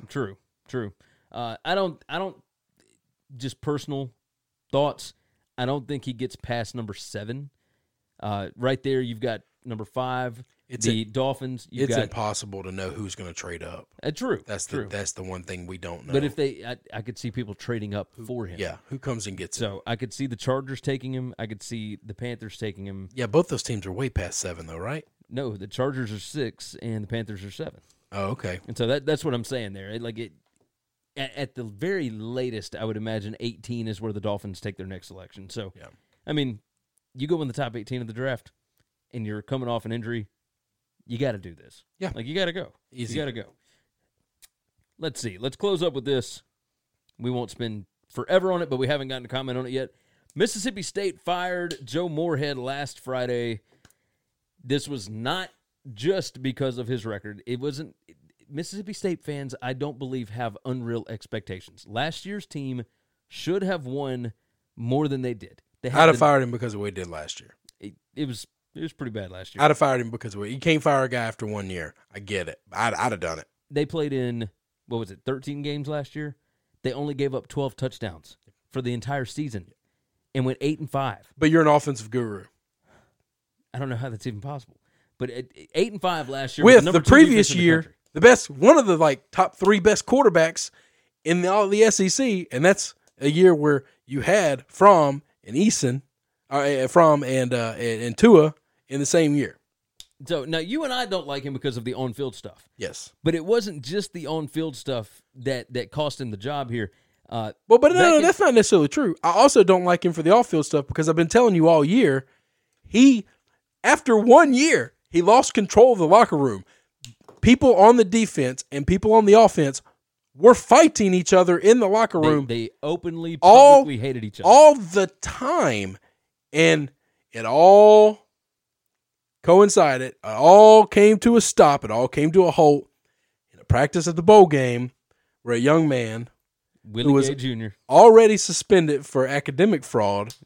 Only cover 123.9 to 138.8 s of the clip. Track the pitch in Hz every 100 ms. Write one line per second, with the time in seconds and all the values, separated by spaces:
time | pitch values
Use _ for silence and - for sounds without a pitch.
123.9 | 123 135 127 107 - - 262 302 285 175
124.9 | 190 190 - - - 254 349 185 107 95
125.9 | 95 _ _ _ _ _ 147 165 156 139
126.9 | _ _ _ _ 113 113 139 180 202 214
127.9 | 214 214 208 _ _ _ _ _ _ _
128.9 | _ _ _ _ _ - 185 202 202 156
129.9 | 131 131 - 107 110 156 196 214 220 214
130.9 | 208 208 214 233 233 - - 165 143 107
131.9 | 110 127 - 156 180 175 165 151 147 -
132.9 | _ _ _ _ _ _ _ - 120 143
133.9 | 175 170 165 170 214 175 143 127 120 123
134.9 | _ _ _ _ _ 117 117 131 160 156
135.9 | 127 113 113 123 _ _ _ _ _ -
136.9 | 107 135 139 135 139 131 117 110 - -
137.9 | 156 226 226 220 214 - 170 - 190